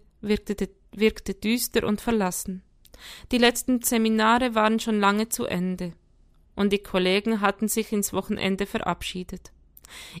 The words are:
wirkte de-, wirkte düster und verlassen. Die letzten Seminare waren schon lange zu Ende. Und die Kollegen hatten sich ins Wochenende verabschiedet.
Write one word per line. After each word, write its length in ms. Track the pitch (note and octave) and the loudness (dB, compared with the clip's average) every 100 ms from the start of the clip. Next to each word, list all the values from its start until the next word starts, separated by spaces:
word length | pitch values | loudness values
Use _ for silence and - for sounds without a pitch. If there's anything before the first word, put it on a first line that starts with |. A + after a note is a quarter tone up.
| _ _ | _ _
wirkte 320 | G#3 G#3 - | -2 -2 -2
de-, 160 | G#3 F#3+ _ _ | -4 -6 _ _
wirkte 420 | G3 G#3+ - - | 0 0 0 -6
düster 540 | F#3+ G#3 A#3+ - A#3 - | -4 -2 0 0 -2 0
und 140 | G#3 | -2
verlassen. 600 | - A3+ F#3+ F3+ - F#3 - _ _ - - - - | 0 0 0 -4 -8 -10 -12 _ _ -20 -20 -18 -2
Die 80 | B3 | 4
letzten 420 | A#3 A#3 - B3+ | 4 4 0 0
Seminare 720 | A#3+ A#3 A3+ A3 A3 A#3 B3+ | 2 2 2 4 4 4 2
waren 260 | A3+ G#3+ A3 | 2 2 2
schon 200 | A#3 G#3+ | 0 2
lange 300 | G3+ G3+ A3 | 4 2 0
zu 160 | - A#3+ | -4 -4
Ende. 480 | F3+ F3+ F3+ F3+ E3 _ _ _ _ _ - | -2 -2 -4 -6 -10 _ _ _ _ _ -2
Und 160 | G3+ | 2
die 120 | G3+ | 2
Kollegen 580 | - F#3+ F3+ F#3+ G#3+ A3 | 0 0 2 2 2 0
hatten 260 | G3+ G3 G#3+ | 0 0 -2
sich 240 | - G#3+ | -2 -2
ins 220 | G#3 G3+ | -2 -2
Wochenende 520 | F#3 G3 - F#3+ F#3+ G3 | -4 -4 -2 -2 -2 -2
verabschiedet. 840 | A3 - F3 - F3+ F3+ F3+ - - _ _ - - - - | -4 -4 -4 -6 -8 -10 -12 -16 -20 _ _ -20 -20 -18 -8